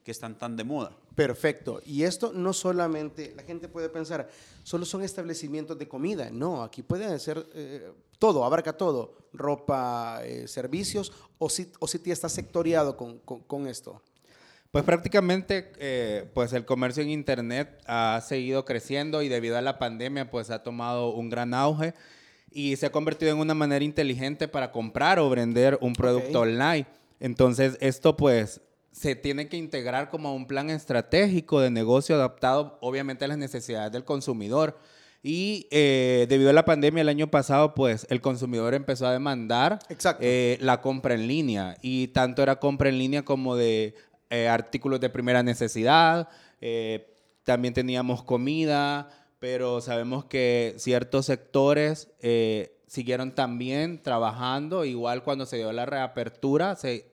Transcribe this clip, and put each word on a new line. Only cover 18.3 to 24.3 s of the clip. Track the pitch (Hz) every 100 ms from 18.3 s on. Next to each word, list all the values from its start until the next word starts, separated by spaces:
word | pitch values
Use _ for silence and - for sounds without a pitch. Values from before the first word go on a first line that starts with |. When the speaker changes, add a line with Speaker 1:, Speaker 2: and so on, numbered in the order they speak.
| 135 127 135
Speaker 3:
creciendo | 131 120 - 139 151 151
y | 143
debido | 123 117 120
a |
la | 131 135
pandemia, | 123 113 127 139 120
pues | 120 113
ha | 113
tomado | - 120 120 123 120
un | 113 117
gran | 117 120
auge | 123 143 156 160 - - - _ _ _
y | 143 139 135
se | 143
ha |
convertido | 151 156 151 156
en | 151
una | 156
manera | 156 147 139
inteligente | 147 147 139 127 135